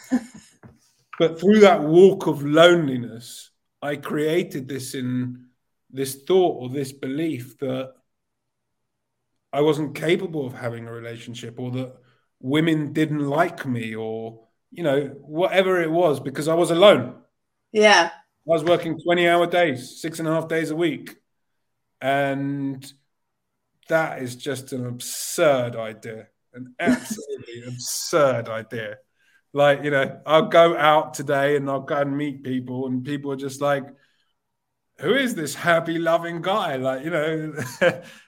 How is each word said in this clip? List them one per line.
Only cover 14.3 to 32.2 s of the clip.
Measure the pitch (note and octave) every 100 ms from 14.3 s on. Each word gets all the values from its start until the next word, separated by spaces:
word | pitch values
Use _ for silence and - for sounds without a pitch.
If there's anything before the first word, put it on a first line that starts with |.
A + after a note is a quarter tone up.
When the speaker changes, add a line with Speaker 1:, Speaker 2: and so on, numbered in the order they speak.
| A2+ _ _ _
Speaker 2:
you | -
know, | E3 C3+ C#3 B2+
whatever | - D#3 F3+ F3+ F#3+ F#3
it | E3
was, | E3 F3 C3
because | B2 C3 D3+
I |
was | E3 E3
alone. | E3 G3+ D#3 A2+ - _ _ _ _ _
Speaker 1:
Yeah. | G#3+ G#3+ G3+ -
Speaker 2:
I | - _ _ -
was | E3
working | D#3 E3+ E3+ C3+
twenty-hour | E3+ F3 E3+ E3+ E3+
days, | F3+ F3 B2 - -
six | E3 D#3+
and | D#3+
a |
half | D#3+ D#3
days | E3 D#3
a | D#3
week. | E3+ C3 E2 - _ _ _ _ _ _ _ -
And | C3 C#3 C#3 C#3 C#3 C#3+ C#3 C3 - _ _ _ _ _ _ _ _ _ -
that | D#3+ D#3 C#3
is | B2+ B2
just | D3 C3 -
an | C3 B2
absurd | B2 - - - - D#3+ C3+ A#2+ A#2
idea, | A2 G#2+ A#2 A2 G2+ _ _
an | B2 B2+ -
absolutely | F3 B3 - A3 - G#4 - A#2
<laughs> | B2
absurd | B2 - - - D#3 C#3+ A#2+ A2+
idea. | A2 G#2+ A#2 G#2+ G#2 _ _ _ _ _
Like, | C#3 C#3+ C#3+
you | D3
know, | C#3+ C3+ - -
I'll | D#3 D#3
go | E3+ E3+ E3
out | D3+ D#3 C#3+
today | - C#3 C#3 C#3 D3
and | C#3
I'll | C3+
go | C3 D3+
and | C#3+
meet | C#3